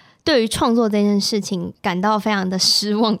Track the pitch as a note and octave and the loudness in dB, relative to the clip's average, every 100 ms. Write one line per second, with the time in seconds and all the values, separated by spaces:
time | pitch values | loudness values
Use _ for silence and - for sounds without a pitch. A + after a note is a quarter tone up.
0 | - _ - C#4+ A3+ - C#4 A#3 A3 G#3 | -20 _ 0 2 2 0 0 2 2 2
1 | G#3 G3+ G3+ A3 G3+ F#3+ E3+ - G3+ F3+ | 2 2 0 -4 -4 -6 -8 -6 -4 -2
2 | G3+ G#3+ G#3+ G#3 F#3 F#3 - - G3+ G#3 | 0 0 0 -2 -2 0 0 0 0 0
3 | A3+ G#3+ | 0 -2